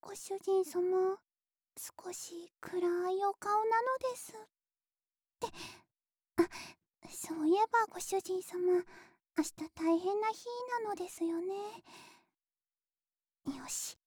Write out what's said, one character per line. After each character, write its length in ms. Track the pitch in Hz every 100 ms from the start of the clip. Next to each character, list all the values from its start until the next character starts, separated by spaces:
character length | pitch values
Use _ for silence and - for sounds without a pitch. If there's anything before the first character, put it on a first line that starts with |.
ご 120 | -
主 240 | 392 - 392
人 240 | - 381
様、 520 | 370 349 359 370 370 392 _ _ _ _ _ -
少 360 | - - 370
し 400 | 359 - 339 339 _
暗 200 | - 359 349 349 359
い 120 | 381
お 100 | 403
顔 300 | 392 403 415
な 160 | 440 453
の 180 | 494 523 508
で 60 | 494
す。 160 | -
っ 40 | 440 427 _ _ _ _ _ _ _ _ _
て、 80 | - - - - _ _ _ _ _ -
あ、 100 | 339 - - - _ _ -
そ 240 | - - 320
う 80 | 311
い 60 |
え 100 | 381 440
ば 160 | 466 440
ご 140 | 359
主 180 | - 381
人 220 | 381 370
様、 160 | - 359 359 359 359 - - _ _ -
明 80 |
日 80 | 302 - 320 -
大 200 | 320 330
変 240 | 359 403
な 80 | 440
日 140 | 440 480 480 508 480
な 60 | 427
の 60 | 403
で 120 | 359
す 160 | -
よ 160 | 330 330
ね。 440 | 359 392 415 427 - - - - _ _ _ _ _ _ _ _ _ _ _ _ - 269
よ 120 | 262
し。 280 | - - -